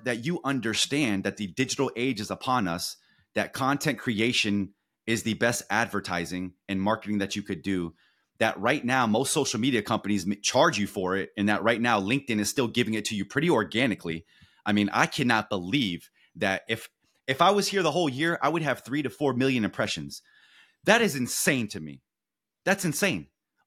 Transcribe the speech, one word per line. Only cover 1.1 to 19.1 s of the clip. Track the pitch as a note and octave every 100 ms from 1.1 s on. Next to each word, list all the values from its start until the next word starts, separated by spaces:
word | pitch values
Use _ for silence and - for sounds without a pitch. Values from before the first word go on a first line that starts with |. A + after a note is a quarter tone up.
| G2
that | G2 G2+
the | G2
digital | B2+ C3 - C3
age | A2+ C3 G#2+
is | G#2
upon | F#2 C3 B2 F2+
us, | E2+ - - _ _ _
that | G#2 G2
content | - C3+ C#3 D3+ A2
creation | B2+ G#2 A#2+ - G#2+ G2+ F#2 _ _ _ -
is | A2+
the | A2+
best | G#2+ A#2 - -
advertising | G#2+ A2+ G2+ - F2 E2+ F2+ F#2 - -
and | F#2+
marketing | G2+ A2 G#2 G#2
that | G2 G#2
you |
could | G2+ F2
do, | G2 F#2 E2+ - _ _ _ -
that | A2 -
right | A2+ D3+
now, | A#2+ C3 A2+
most | A2+ C3+
social | D3+ C3 G#2+
media | C#3 A2+
companies | G#2 G#2+ G2 G#2 F2
m-, | -
charge | - B2+ E3+ G#2+
you | G2
for | G#2 F2+ F#2+
it, | - G#2
and | G#2
that | G2+
right | A2 A2+
now, | A#2+ G#2+
LinkedIn | F#2+ C3+ - G#2+
is | G2+
still | - A2
giving | A2+ A2+
it | A2 G#2
to |
you | G#2
pretty | F#2+ C#3+ E3
organically. | A#2+ E2 A2 C3 F#2 E2+ E2 - _ - _
I | G#2
mean, | G#2 G2+
I | A2+ D#3+
cannot | - B2 A2 -
believe | G2 F2+ C#3 G2+ E2+ - _ _ -
that | G2 F#2 -
if, | A2+ - _ _ _ -
if | C3
I | F3+
was | G#3 G3
here | F#3+
the | D#3+
whole | E3 D#3
year, | B2+ E3+ E3+
I | C#3+
would | E3
have | D3 A#2+
three | - D3
to | B2+